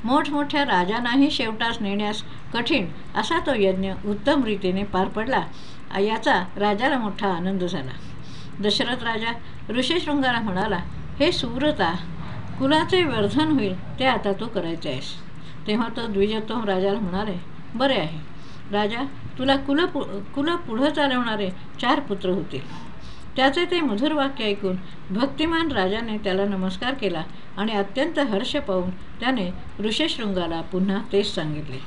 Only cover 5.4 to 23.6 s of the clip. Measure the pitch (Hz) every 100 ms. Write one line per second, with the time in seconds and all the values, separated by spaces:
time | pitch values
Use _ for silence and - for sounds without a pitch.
5.4 | 165 - - - - - 208 226 294 214
6.4 | 185 - 208 202 262 269 214 196 202 175
7.4 | 180 196 175 175 131 127 - - - -
8.4 | - - 202 202 240 247 226 226 226 233
9.4 | - - - 226 254 339 330 285 262 240
10.4 | 214 185 208 180 - - - - 294 359
11.4 | 247 240 302 294 170 175 - - - -
12.4 | - - 269 311 320 370 330 226 202 220
13.4 | 320 285 208 185 - - 262 220 208 190
14.4 | 220 196 165 160 - 131 - - - -
15.4 | - - - 214 233 233 226 196 202 220
16.4 | 214 226 214 185 196 208 202 180 214 175
17.4 | - - - 226 269 240 156 160 - -
18.4 | - - - 202 208 233 277 - - -
19.4 | 262 277 277 285 359 294 226 196 196 -
20.4 | 294 339 - 220 285 302 277 254 240 214
21.4 | 190 180 - - 208 208 - 196 185 185
22.4 | 147 135 - - - - - - - -
23.4 | 269 277